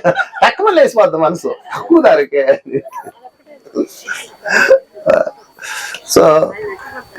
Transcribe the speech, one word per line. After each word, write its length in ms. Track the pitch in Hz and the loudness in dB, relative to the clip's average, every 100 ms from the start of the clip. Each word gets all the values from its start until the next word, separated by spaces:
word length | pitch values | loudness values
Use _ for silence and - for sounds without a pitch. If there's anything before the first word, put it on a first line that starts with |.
| 175 | 0
తక్కువ 560 | - - - 226 233 415 | -2 -4 -2 -2 0 0
లేసిపోద్ది 460 | 339 269 226 185 160 | 2 2 2 0 2
మనసు, 380 | 160 175 - - - - | -2 -2 -8 -10 -12 -8
"తక్కువ 260 | - - | 2 4
ధరకే." 600 | - 156 139 143 135 139 139 135 - 1017 - - - _ 605 571 - - - - - - - - 415 - - 539 - - - - - - _ - - - - - - | 4 2 2 0 2 0 -2 -8 -8 -16 -16 -20 -20 _ _ -20 -10 -6 -6 -8 -14 -14 -14 -14 -2 0 4 2 0 -6 0 0 0 -10 _ -20 -16 -12 -12 -14 -2
So, 80 | - 165 156 - - 415 381 - - - | 2 4 4 0 -6 -12 -12 -16 -18 -20